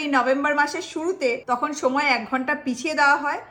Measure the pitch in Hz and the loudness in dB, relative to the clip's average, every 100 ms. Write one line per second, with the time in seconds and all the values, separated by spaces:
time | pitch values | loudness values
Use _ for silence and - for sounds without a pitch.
0 | 294 277 254 269 294 294 285 330 - 320 | 0 2 2 2 2 2 0 -2 -8 -6
1 | 320 381 262 240 - 247 294 294 262 269 | -4 0 0 -2 -2 -2 -2 0 0 2
2 | 294 247 214 262 262 294 285 240 320 302 | 2 0 0 -4 -2 -4 -4 -4 -2 2
3 | 285 269 285 330 - | 4 4 0 -6 -8